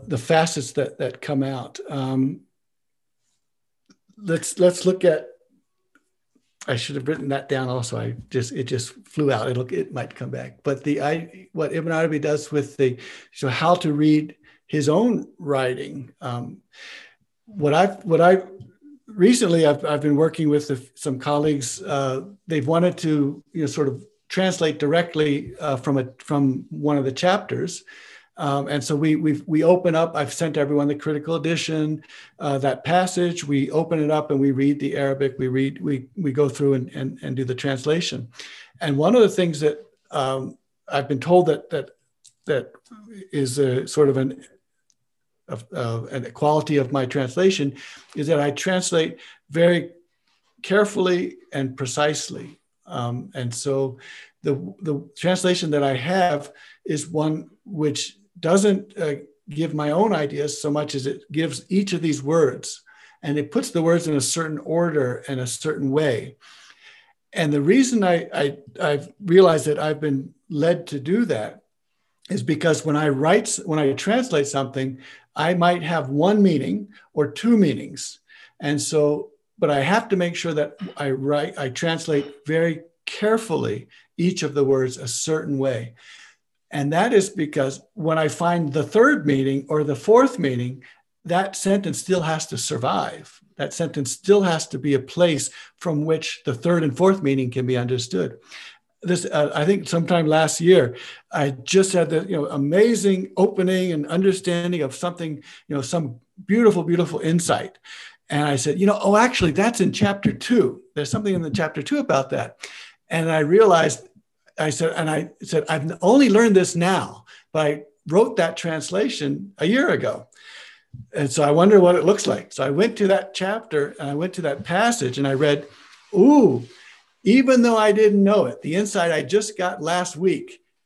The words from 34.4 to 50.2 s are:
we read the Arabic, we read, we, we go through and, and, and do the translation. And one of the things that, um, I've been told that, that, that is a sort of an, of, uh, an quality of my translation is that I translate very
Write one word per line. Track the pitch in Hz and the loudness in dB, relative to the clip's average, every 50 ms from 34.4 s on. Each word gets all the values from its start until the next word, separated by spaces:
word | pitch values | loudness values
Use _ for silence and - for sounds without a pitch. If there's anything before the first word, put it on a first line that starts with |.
we | 139 139 | 2 2
read | 131 131 139 143 147 143 | 2 2 2 0 0 0
the | 143 139 - | -4 -4 -4
Arabic, | 143 139 139 135 135 139 131 127 - | -2 -2 -2 -2 -2 -2 -4 -4 -4
we | 131 127 | -4 -2
read, | 127 135 135 139 - - | -2 -2 -2 -2 -4 -6
we, | 180 147 139 131 131 - - | -6 -4 -4 -6 -6 -10 -8
we | 202 165 139 | -6 -4 -2
go | 127 147 147 131 | 0 0 0 0
through | - - 143 139 135 | 0 0 0 2 2
and, | 127 127 - - | 0 -2 -6 -8
and, | 143 135 131 - - | -8 -8 -8 -10 -10
and | 147 143 127 | -10 -8 -6
do | 131 131 | -6 -6
the | 123 127 | -6 -6
translation. | 127 - 139 135 127 127 151 156 175 170 - - 135 117 117 - - - - - - - - _ - | -4 -4 -4 -4 -2 -2 -2 -2 -2 -2 -4 -8 -10 -12 -14 -16 -20 -20 -20 -20 -20 -20 -20 _ -8
And | 170 151 139 | -4 -2 0
one | 139 151 185 247 | 2 2 4 6
of | 247 | 6
the | 214 185 | 6 4
things | - 190 180 170 151 139 | 4 2 0 0 0 0
that, | 151 147 151 - - _ _ _ _ - | 0 -2 -2 -4 -10 _ _ _ _ -8
um, | 151 147 131 131 135 135 131 - - _ _ _ _ _ _ - | -6 -4 -2 -2 -2 -4 -6 -10 -14 _ _ _ _ _ _ -6
I've | 143 143 131 131 | -4 -4 -2 -2
been | 143 123 | -4 -4
told | - 160 180 180 165 | 2 4 4 4 6
that, | 156 147 - - - | 4 0 -2 -4 -8
that, | 160 143 127 - _ _ _ _ _ _ _ _ _ _ _ | -8 -8 -8 -10 _ _ _ _ _ _ _ _ _ _ _
that | 180 147 127 - - - - _ - 233 214 208 226 220 196 190 - | -4 -2 -2 -4 -8 -14 -20 _ -20 -20 -20 -20 -20 -20 -20 -14 -8
is | - 147 135 123 123 143 | -4 -4 -4 -2 0 0
a | 139 127 123 127 - | 0 0 0 -2 -4
sort | - - 156 147 139 | -2 0 2 2 4
of | 123 | 2
an, | 135 131 135 131 - - _ _ _ _ _ _ _ _ _ _ _ _ _ _ _ _ _ _ _ _ - | 2 0 -4 -6 -10 -18 _ _ _ _ _ _ _ _ _ _ _ _ _ _ _ _ _ _ _ _ -14
of, | 131 117 - - - | -12 -12 -12 -12 -8
uh, | 139 123 117 113 117 117 - | -6 -6 -4 -6 -6 -8 -8
an | 135 131 120 120 | -10 -10 -10 -10
quality | - - 151 147 151 151 147 - 147 143 | -6 0 2 2 2 2 2 0 0 0
of | 131 123 | 0 0
my | 139 135 127 | -2 -4 -2
translation | 127 - 143 131 127 - 175 190 190 190 - 143 139 - - - - - - - _ - | -2 -2 -4 -4 -2 0 2 2 2 2 2 -2 -4 -6 -8 -16 -20 -20 -20 -20 _ -10
is | 151 143 156 | -6 -2 0
that | 160 147 | 2 2
I | 143 143 | 2 0
translate | 139 - - 185 185 185 180 - 175 160 160 165 165 - - - - _ _ - | -2 -2 -2 -2 0 0 0 0 0 0 0 0 -4 -12 -20 -20 -20 _ _ -4
very | 143 165 170 175 175 165 - - - _ _ _ _ _ | 0 4 4 4 4 2 -2 -6 -12 _ _ _ _ _